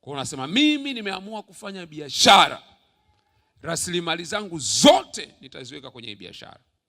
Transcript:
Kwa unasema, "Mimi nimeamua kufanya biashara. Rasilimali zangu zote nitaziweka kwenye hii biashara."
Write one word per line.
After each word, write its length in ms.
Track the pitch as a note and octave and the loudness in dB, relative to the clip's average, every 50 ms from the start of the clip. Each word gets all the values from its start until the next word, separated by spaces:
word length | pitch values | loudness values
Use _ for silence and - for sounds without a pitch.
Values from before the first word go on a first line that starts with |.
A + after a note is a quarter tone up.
Kwa 120 | _ B2+ D3 | _ -12 -10
unasema, 340 | C#3 B2+ - - C3+ C3 | -8 -8 -8 -8 -8 -8
"Mimi 460 | C#3+ E3+ B3+ D4+ D4+ D4+ D4 C#4 C#4+ C4+ | -4 0 2 2 2 2 0 -4 -8 -10
nimeamua 500 | A#3 G#3+ G3 F#3+ F#3+ F#3+ G3+ A3 G#3+ G3+ | -8 -8 -8 -8 -10 -12 -12 -14 -14 -14
kufanya 420 | _ F#3 - - G3+ G3 F#3+ F3 | _ -20 -16 -16 -14 -14 -14 -16
biashara. 760 | E3 D3+ D3+ D3+ C#3 C3 - - A#3+ G3+ F#3+ E3 C#3 C3 - - _ _ _ _ _ _ _ _ _ _ _ _ _ _ _ _ _ _ _ | -16 -14 -16 -14 -10 -2 4 8 8 10 10 8 6 2 -10 -14 _ _ _ _ _ _ _ _ _ _ _ _ _ _ _ _ _ _ _
Rasilimali 640 | - D3+ E3+ D3+ - F3+ F3 F3 E3+ E3+ D#3+ E3+ F3 | -10 -8 -6 -6 -4 -4 -4 -4 -2 -2 -4 -4 -6
zangu 340 | D3+ G#3+ G#3 G#3+ G3 E3+ D#3+ | -8 -8 -8 -8 -8 -10 -8
zote 760 | B2+ - - - - C#4+ E4+ - - - - - D#3+ A3 - _ | -6 -4 0 6 8 8 8 6 2 -6 -12 -14 -14 -14 -18 _
nitaziweka 500 | - - - D#3 C3+ A#2+ C3+ D3 B2+ C3 | -20 -20 -18 -18 -18 -16 -16 -16 -18 -18
kwenye 160 | B2+ B2 A#2 | _ -18 -16
hii 80 | A2+ G#2 | -16 -16
biashara." 440 | F2+ F2+ F2 G#2 - - - - _ _ _ _ _ _ | -16 -18 -20 -18 -18 -20 -20 -20 _ _ _ _ _ _